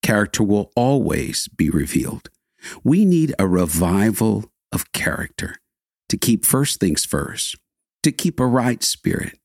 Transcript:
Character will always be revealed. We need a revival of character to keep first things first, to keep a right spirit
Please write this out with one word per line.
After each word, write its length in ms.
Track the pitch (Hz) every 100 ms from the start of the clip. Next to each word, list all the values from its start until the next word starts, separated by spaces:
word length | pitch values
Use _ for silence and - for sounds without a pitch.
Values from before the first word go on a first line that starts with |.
Character 420 | - 107 104 -
will 280 | 107 104 98 -
always 720 | 123 139 - 76 - - -
be 200 | - 76
revealed. 600 | 73 71 - 64 - - _ _ _ - -
We 200 | - 165
need 320 | 208 175 160 -
a 100 | 95
revival 1040 | 90 87 82 87 95 107 104 110 107 107 _ _
of 200 | - -
character 680 | - - - - - - - _ _ _ _ _
to 100 | -
keep 280 | - 110 -
first 340 | 131 143 -
things 260 | 95 73 -
first, 500 | 73 69 - - - _ _ _ _
to 80 | 151
keep 280 | 143 175 -
a 80 | 131
right 340 | 123 123 117
spirit 580 | - - - 92 - -